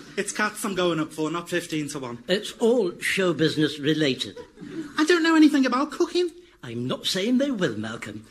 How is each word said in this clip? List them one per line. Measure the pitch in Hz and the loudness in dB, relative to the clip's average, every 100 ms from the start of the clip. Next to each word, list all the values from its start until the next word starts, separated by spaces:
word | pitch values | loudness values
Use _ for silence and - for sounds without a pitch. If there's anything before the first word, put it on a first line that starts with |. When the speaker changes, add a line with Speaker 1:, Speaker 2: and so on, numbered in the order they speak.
| - | -12
Speaker 1:
It's | - 190 | -6 -6
cats | - 214 202 | -2 -4 -2
I'm | 214 | -6
going | 180 180 160 | 0 0 0
up | 151 | -2
for, | - 156 | -4 -4
not | 170 170 | -4 -4
fifteen-to-one. | 175 165 156 143 143 127 117 - | -4 -2 -6 -6 -8 -8 -8 -2
Speaker 2:
It's | 190 - - | -2 -2 0
all | 226 226 175 - | 2 4 2 -2
show | - 190 185 | -4 0 0
business | 151 156 139 143 147 | 2 2 2 0 0
related. | 143 156 151 127 107 - - - - 330 294 - | 0 2 0 0 -6 -10 -18 -16 -12 -10 -8 -2
Speaker 1:
I | |
don't | 311 349 | 2 4
know | 330 | 4
anything | 320 311 294 | 8 8 6
about | 262 247 302 | 2 2 -2
cooking. | - 339 349 359 - - - | -2 0 0 -2 -4 -20 -18
Speaker 2:
I'm | 123 117 123 | -10 -6 -4
not | - - | -4 -2
saying | 190 208 254 | -2 2 2
they | 285 | 2
will, | 226 165 104 | 0 -2 -2
Malcolm, | 110 117 - 107 - | -8 -8 -10 -14 -16